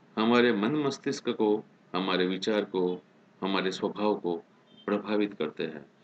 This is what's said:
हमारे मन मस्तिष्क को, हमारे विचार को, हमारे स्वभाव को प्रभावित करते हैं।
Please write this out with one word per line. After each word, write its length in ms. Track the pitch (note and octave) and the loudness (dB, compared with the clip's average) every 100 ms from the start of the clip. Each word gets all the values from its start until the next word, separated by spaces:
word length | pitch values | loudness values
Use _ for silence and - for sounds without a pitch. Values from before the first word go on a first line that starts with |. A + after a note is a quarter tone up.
| - - | -12 -2
हमारे 340 | A2 A#2+ A#2+ | 4 6 4
मन 180 | G#2 A2 | 4 0
मस्तिष्क 580 | D3+ C#3+ C#3 C#3 C3+ - | 0 -2 -4 -6 -4 -4
को, 360 | A2 G#2+ G#2+ - _ _ | 0 2 2 -2 _ _
हमारे 320 | F2 F#2+ F#2 F#2 | -4 0 2 2
विचार 380 | F#2 A2 G#2+ | 0 0 0
को, 380 | G2+ F#2+ F2+ F2+ - _ _ _ | 0 0 0 -2 -10 _ _ _
हमारे 300 | F#2+ F#2+ F#2 | -2 0 0
स्वभाव 420 | F#2 G2 G2+ G#2 | -2 -4 0 0
को 220 | G2+ F2 E2+ - _ _ - - | 0 -2 -4 -8 _ _ -12 -4
प्रभावित 480 | G#2 G#2 G#2 G2+ | -4 0 0 0
करते 280 | - D2+ - | -2 -6 -4
हैं। 240 | D#2+ D#2 C#2+ _ | -6 -8 -16 _